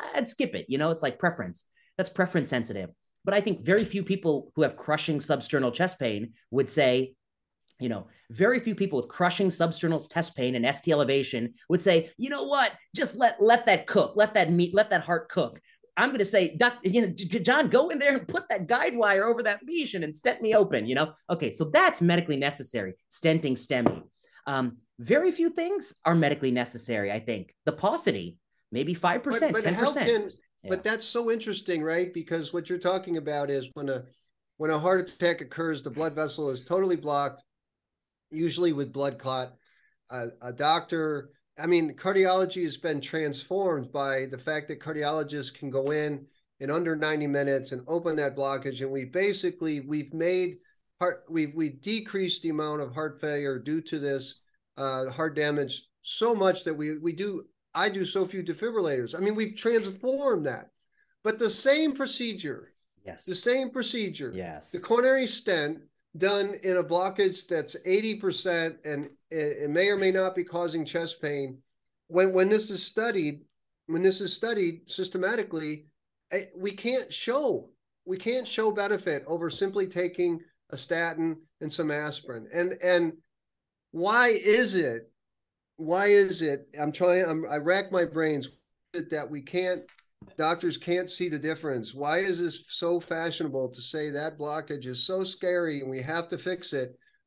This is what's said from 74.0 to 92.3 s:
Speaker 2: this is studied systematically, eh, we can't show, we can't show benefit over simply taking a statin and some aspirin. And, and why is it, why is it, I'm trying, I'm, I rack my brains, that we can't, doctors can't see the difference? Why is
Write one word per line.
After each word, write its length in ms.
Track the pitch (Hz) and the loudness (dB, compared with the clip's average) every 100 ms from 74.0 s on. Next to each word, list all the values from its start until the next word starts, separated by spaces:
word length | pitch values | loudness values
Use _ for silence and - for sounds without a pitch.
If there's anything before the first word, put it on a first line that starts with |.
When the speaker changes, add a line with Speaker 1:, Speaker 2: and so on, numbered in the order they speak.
Speaker 2:
this 200 | 190 190 | 2 2
is 120 | 196 | -2
studied 560 | - 226 214 170 165 - | -4 -2 0 0 -2 -10
systematically, 1000 | - 185 190 185 233 202 165 151 151 - _ _ _ - | -6 -4 -2 -2 -2 -4 -6 -6 -8 -12 _ _ _ -6
eh, 140 | 190 190 180 | -6 -6 -8
we 160 | 196 | -8
can't 420 | 196 233 254 - | -4 -2 -2 -4
show, 560 | - - 247 277 135 - _ _ _ - | -8 -2 0 0 -2 -6 _ _ _ -8
we 120 | 185 | -6
can't 300 | 226 254 233 | -2 -2 -4
show 240 | - 220 | -2 0
benefit 520 | 202 202 208 180 143 - | 0 0 0 -2 -4 -4
over 220 | 165 165 | -4 -4
simply 380 | - 190 202 190 | -2 -2 0 -2
taking 520 | 175 175 180 175 165 - _ _ | -2 -2 0 0 0 -8 _ _
a 80 | 139 | -14
statin 580 | - 165 165 160 165 160 _ - | -4 -2 -2 -2 -2 -4 _ -12
and 120 | 151 | -8
some 200 | 165 151 | -4 -2
aspirin. 560 | 147 151 147 - 117 107 | -2 -4 -8 -10 -12 -6
And, 220 | 170 180 - | -2 -2 0
and 320 | 180 180 165 - _ _ _ _ _ _ _ | 2 4 4 -2 _ _ _ _ _ _ _
why 380 | 165 190 233 240 | -2 2 6 6
is 440 | 214 196 226 233 | 4 4 4 4
it, 380 | 190 143 117 - _ _ _ _ _ _ - | 2 0 -2 -10 _ _ _ _ _ _ -10
why 320 | 156 185 202 | -2 2 6
is 340 | 202 190 160 | 8 6 2
it, 260 | 160 139 - 147 | -2 -2 -6 -6
I'm 140 | 151 | -4
trying, 320 | 151 180 180 170 | 2 4 4 2
I'm, 200 | 160 139 | -2 -2
I 80 | 147 | -2
rack 340 | 147 196 190 | 2 2 2
my 140 | 185 165 | 0 0
brains, 420 | 160 160 143 127 - _ _ _ | 2 0 0 -4 -14 _ _ _
that 360 | 170 175 156 135 | -10 -6 -6 -6
we 120 | 147 | -10
can't, 400 | 135 180 185 180 - _ _ _ - - | -4 -2 0 -2 -6 _ _ _ -18 -2
doctors 400 | 156 170 175 - | 0 0 -2 -4
can't 320 | 175 180 180 | -2 -2 0
see 200 | - 180 | -4 -4
the 80 | 151 | -4
difference? 560 | 151 156 151 127 110 | -4 -4 -4 -4 -6
Why 260 | 131 143 170 | -6 0 0
is 200 | 196 | 0